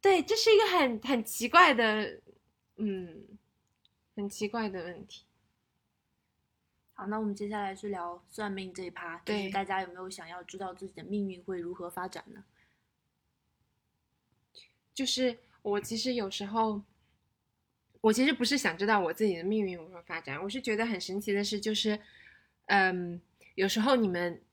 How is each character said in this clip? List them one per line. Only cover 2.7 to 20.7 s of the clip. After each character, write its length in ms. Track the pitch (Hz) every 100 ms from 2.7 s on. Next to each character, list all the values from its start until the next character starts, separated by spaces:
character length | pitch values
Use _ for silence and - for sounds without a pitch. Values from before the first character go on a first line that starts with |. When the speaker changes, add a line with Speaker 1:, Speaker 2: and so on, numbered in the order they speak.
| -
Speaker 1:
嗯， 480 | 214 190 180 156 - 208 _ _ _ _ _ _ _ -
很 140 | 202
奇 180 | - 208
怪 180 | 226 214
的 160 | 185
问 240 | 175 175 202
题。 160 | - _ _ _ _ _ _ _ _ _ _ _ _ _ _ _ _ _
Speaker 2:
好， 140 | - 190
那 100 | 214
我 60 |
们 100 | 214
接 140 | 202 208
下 140 | 214
来 120 | 196
去 140 | 190 208
聊 340 | 196 175 175 _
算 220 | - 208
命 220 | 190 190
这 100 | 185
一 60 | 180
趴， 260 | 170 175 170
就 140 | -
是 100 | 208
Speaker 1:
对。 60 | 196
Speaker 2:
大 140 | 196
家 180 | 196 190
有 60 | 185
没 60 |
有 160 | 180 185
想 180 | 196 165
要 160 | 180
知 140 | 175 190
道 160 | 190
自 120 | 180 196
己 80 |
的 100 | 185 175
命 240 | 208 196
运 120 | 180
会 140 | 180 185
如 140 | 170
何 160 | 180 175
发 180 | 180 180
展 180 | 175 -
呢？ 100 | - - _ _ _ _ _ _ _ _ _ _ _ _ _ _ _ _ _ _ _ _ - - _ _
Speaker 1:
就 120 | - 262
是 320 | - 254 233 _ _
我 180 | - 202
其 160 | 208 226
实 200 | 254 240
有 140 | 196
时 160 | - 202
候， 380 | 220 220 208 202 _ _ _ _ _ _ _ _ _ _ _
我 100 | 220
其 140 | 220 269
实 80 |
不 100 | 285
是 140 | 240 277
想 180 | 196 165
知 100 | 202
道 120 | 214
我 140 | 175
自 120 | 170 214
己 100 | 170
的 80 |
命 200 | 175 214
运 120 | 196 180
如 100 | 165
何 120 | 180
发 160 | - 165
展， 220 | 151 139
我 80 | 190
是 100 | 247
觉 160 | 240